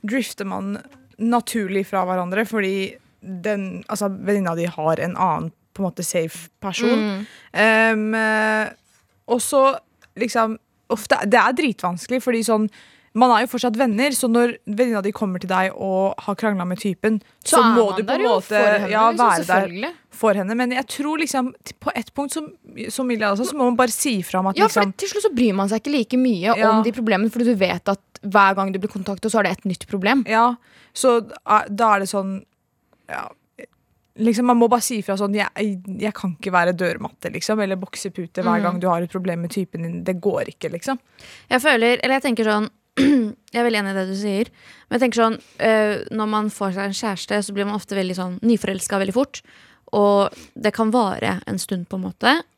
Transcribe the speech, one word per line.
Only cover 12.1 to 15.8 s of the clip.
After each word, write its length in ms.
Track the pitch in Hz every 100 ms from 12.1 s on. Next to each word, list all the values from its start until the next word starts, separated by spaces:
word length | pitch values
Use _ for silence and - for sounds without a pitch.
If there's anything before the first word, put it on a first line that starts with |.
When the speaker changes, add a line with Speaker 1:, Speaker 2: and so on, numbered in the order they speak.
| 254
Speaker 1:
fordi 220 | 254 226 214
sånn, 240 | 220 214 - - _ _ 220
man 160 | 254
er 80 | 220
jo 80 | 240
fortsatt 260 | 247 247 214
venner, 380 | 262 208 277
så 140 | 254 247
når 220 | 233 240 - -
venninna 360 | 208 247 214
di 100 | 196
kommer 300 | - 202 180
til 80 | 180
deg 240 | 185 190
og 400 | -